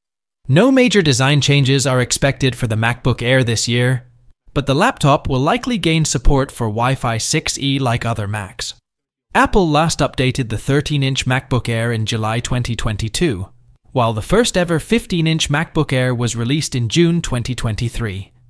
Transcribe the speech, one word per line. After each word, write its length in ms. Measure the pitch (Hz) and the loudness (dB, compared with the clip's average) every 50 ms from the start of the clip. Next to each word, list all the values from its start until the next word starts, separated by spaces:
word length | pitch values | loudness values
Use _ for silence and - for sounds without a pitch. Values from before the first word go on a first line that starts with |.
| _ _ _ _ _ _ _ _ - | _ _ _ _ _ _ _ _ -2
No 220 | - 127 170 233 277 | 2 4 4 6 6
major 300 | 269 262 247 226 202 202 | 6 4 4 4 4 4
design 380 | 165 151 127 113 131 139 147 139 | 4 4 2 2 2 2 2 2
changes 480 | 131 - 143 143 135 131 139 139 120 | 2 2 2 4 4 2 2 2 2
are 140 | 139 127 127 | 2 0 0
expected 540 | 123 - - - 147 139 135 - 139 123 117 | 0 0 -2 0 0 0 0 0 -2 -2 -2
for 120 | - 127 | -2 -4
the 80 | 110 110 | -2 -2
MacBook 460 | 107 113 117 120 - - 127 117 - | 0 0 0 -2 0 -2 -2 -2 0
Air 220 | 120 123 131 131 123 | 0 2 2 2 2
this 240 | 120 113 - - | 0 -2 -2 -2
year, 380 | 120 120 123 123 127 131 123 - - _ _ _ - - _ _ - - | 0 0 0 2 0 0 -2 -4 -10 _ _ _ -20 -20 _ _ -8 -6
but 120 | 143 135 | -4 -2
the 80 | 139 135 | 0 0
laptop 520 | 147 214 262 - - - 139 143 156 - | 2 0 0 0 2 2 2 2 2 0
will 120 | - 139 127 | -2 -2 0
likely 380 | 135 165 220 240 - 254 247 | 0 0 0 -2 -2 -4 -4
gain 280 | 190 165 165 160 160 151 | -2 0 0 2 2 0
support 460 | - - 131 - - 143 135 - - | 0 0 2 4 4 6 4 2 -2
for 160 | - - 117 | -4 -4 -4
Wi-Fi 500 | 110 104 113 120 131 135 - - 120 113 | -4 -2 -2 0 0 0 -2 -2 -4 -4
six 400 | 113 - - - 160 - - - | -4 -2 -2 -2 -2 -2 -4 -4
E 220 | - 135 139 135 139 | -4 -2 -2 0 0
like 260 | 135 123 117 117 - | 0 0 -2 -2 -2
other 220 | 117 117 113 104 | -4 -4 -4 -4
Macs. 480 | 101 107 104 98 95 - - - - - _ _ _ _ _ _ _ _ _ _ _ - | -6 -6 -6 -8 -10 -12 -12 -12 -12 -12 _ _ _ _ _ _ _ _ _ _ _ 0
Apple 340 | 214 269 262 - 220 180 | 0 2 4 4 2 2
last 320 | 160 147 147 165 160 - - | 4 2 2 2 0 0 0
updated 500 | 147 123 - - 131 127 - - 127 107 | -2 -2 -2 -2 -2 0 0 -2 -4 -4
the 80 | 110 | -6
thirteen-inch 680 | 104 - - 135 147 143 - 151 143 135 135 135 - - | -6 -2 0 0 0 0 0 -2 -2 0 -2 -2 -2 -2
MacBook 420 | 127 123 135 - - 131 117 - | -2 -2 -2 -2 -2 -2 -2 -2
Air 240 | 120 117 113 113 120 | -2 -2 -2 -2 -2
in 140 | 117 110 110 | -2 -2 -2
July 340 | - 120 110 107 107 113 120 | -2 -2 -2 -2 -2 -4 -4
twenty 360 | - - 131 123 120 - 117 | -4 -2 -2 -2 -2 -4 -4
twenty-two, 760 | - - 113 104 - 113 110 - - 175 160 107 90 95 - - - _ - - _ _ _ | -2 -2 -2 -2 -4 -4 -4 -2 0 0 0 0 -2 -6 -10 -14 -20 _ -20 -20 _ _ _
while 220 | - 127 117 117 110 | 0 0 0 0 0
the 80 | 110 | -2
first 360 | - - 175 226 247 - - | -2 2 2 4 4 2 2
ever 220 | 185 175 170 170 147 | 0 0 0 0 -2
fifteen-inch 720 | - - 220 233 - - 190 170 160 160 160 160 - - | 0 0 0 0 0 0 -2 0 0 0 0 0 0 0
MacBook 420 | 143 143 160 - - 160 143 - | -2 -2 -2 -2 -2 -2 0 0
Air 220 | 135 127 127 127 123 | 0 0 0 0 0
was 220 | 117 123 120 - | -2 -2 -2 -2
released 400 | 117 117 120 147 160 143 - - | -2 -2 -2 0 -2 -2 -2 -4
in 120 | 127 117 | -4 -2
June 340 | 110 - 160 175 170 170 170 | 0 2 2 4 4 2 0
twenty 340 | - - - 120 110 - 123 | -2 -2 -2 -2 -2 -4 -4
twenty-three. 760 | - - 113 101 - 120 113 - - 117 104 92 95 92 - _ _ _ | -4 -4 -4 -4 -4 -4 -4 -4 -4 -6 -6 -6 -8 -10 -14 _ _ _